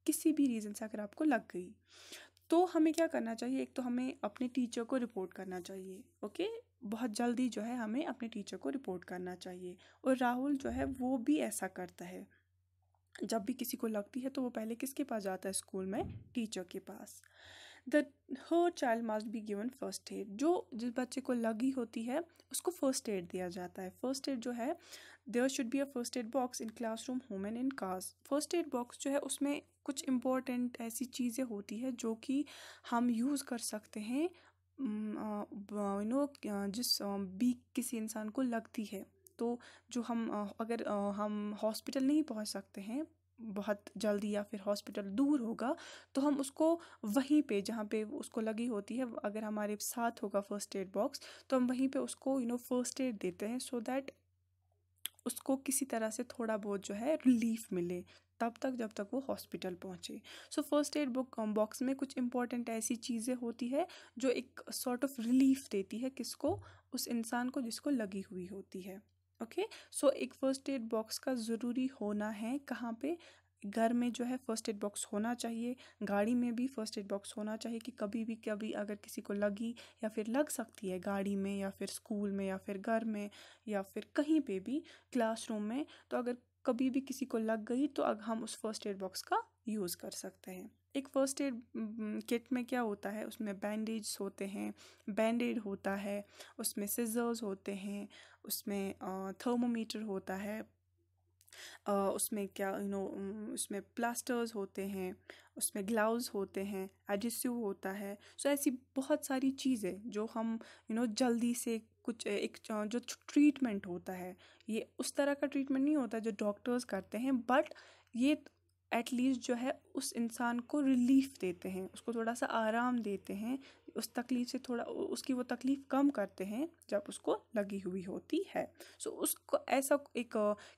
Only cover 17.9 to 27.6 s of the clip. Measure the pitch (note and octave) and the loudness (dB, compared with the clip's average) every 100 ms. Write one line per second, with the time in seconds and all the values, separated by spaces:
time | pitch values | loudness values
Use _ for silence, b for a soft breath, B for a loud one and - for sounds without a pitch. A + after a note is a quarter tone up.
17.9 | D4 D4 - - B3 - E4+ F4 E4+ C4+ | 4 4 -4 -10 -8 2 6 6 4 2
18.9 | A3+ A#3 G#3+ A3 A3 G#3 G3+ A#3+ - G3 | 2 2 -2 -2 -6 -4 -2 -4 -4 -6
19.9 | F#3+ - G3 G3+ G3+ D4+ F4+ - G#3+ A#3+ | -6 -8 -8 -6 2 4 4 2 -4 -4
20.9 | A#3 B3 C4+ C4 B3 A3+ A3 C4 C4 A3+ | -2 -2 -2 0 0 2 2 2 2 -2
21.9 | A#3+ A3+ C#4+ F4 b b - - F4 C#4 | -4 -2 -2 -4 b b -4 -2 2 2
22.9 | C4 - G3 F3 F#3 F3+ F3+ F3+ - F#3 | 2 0 -2 -2 -4 -4 -4 -8 -6 -10
23.9 | - B3 C4+ - C4 B3 A#3+ A#3+ E4+ B | -4 -2 -2 -2 -2 -2 -2 -2 -4 B
24.9 | B B B - A#3 C4 C4+ A#3 C4+ C#4 | B B B -2 2 2 2 0 0 0
25.9 | B3+ A#3+ B3+ A3+ C4+ B3 - A3+ G#3+ A3+ | -2 -4 -4 -2 0 0 -2 -6 -4 -4
26.9 | A3+ - B3+ - F#3+ G3+ A3+ | -4 -4 -4 -4 -4 -4 -2